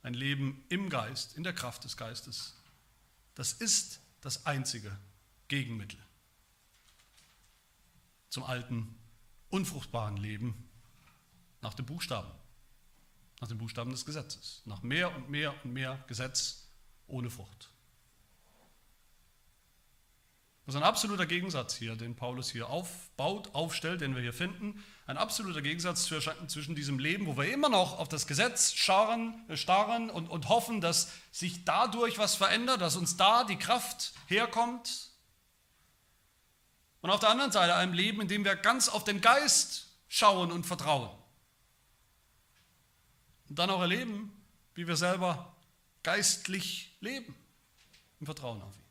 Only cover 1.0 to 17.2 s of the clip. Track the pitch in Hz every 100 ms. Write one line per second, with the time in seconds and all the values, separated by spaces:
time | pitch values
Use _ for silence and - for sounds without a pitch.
1 | 110 131 - - 175 175 127 - 123 -
2 | 113 117 - 110 - - _ _ _ _
3 | _ _ _ - 135 - 226 - - -
4 | _ _ 147 - 156 139 127 117 101 101
5 | 98 _ _ _ _ 139 117 113 98 -
6 | - _ _ _ _ _ _ _ _ _
7 | _ _ _ _ _ _ _ _ _ _
8 | _ _ _ - 131 127 120 120 110 -
9 | - - - - - 190 180 156 - 117
10 | 107 101 104 104 120 101 - - - -
11 | - _ _ _ _ _ 110 - 123 160
12 | - 113 80 71 - - - _ _ _
13 | _ _ - - 113 110 113 113 120 127
14 | - 151 139 - - - - 98 120 151
15 | 180 160 131 147 151 135 127 123 131 135
16 | 135 110 131 - - - - - - -
17 | - 131